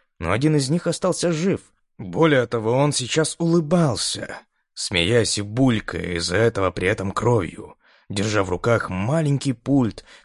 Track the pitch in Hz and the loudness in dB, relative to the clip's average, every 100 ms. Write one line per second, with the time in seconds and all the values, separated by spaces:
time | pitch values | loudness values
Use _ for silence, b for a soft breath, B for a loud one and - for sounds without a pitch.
0 | _ _ 82 104 151 151 131 170 175 160 | _ _ -2 0 2 2 2 -2 -2 -2
1 | 185 160 170 160 180 156 - _ _ - | -2 0 0 0 0 -2 -4 _ _ -16
2 | 101 85 160 139 117 120 110 123 147 135 | -8 2 4 4 2 -2 0 2 2 0
3 | 127 - 156 - 170 170 147 175 156 104 | -2 0 -2 -2 0 2 2 2 2 0
4 | - - - - - _ _ - - 92 | -4 -6 -8 -12 -16 _ _ -12 -4 0
5 | 85 120 101 - 104 113 135 110 - 82 | 2 2 2 -2 -4 0 2 2 -2 -6
6 | 87 87 87 90 113 104 95 90 92 110 | -4 -4 -2 2 2 2 -2 0 -2 -2
7 | 98 - 120 117 82 - - - b b | -4 -2 0 0 0 -8 -18 -20 b b
8 | b 101 107 107 92 90 120 113 - 92 | b -4 0 0 0 0 0 0 0 -4
9 | 104 160 151 139 143 123 - 139 117 - | -2 0 0 0 -2 -4 0 2 2 -2
10 | B B | B B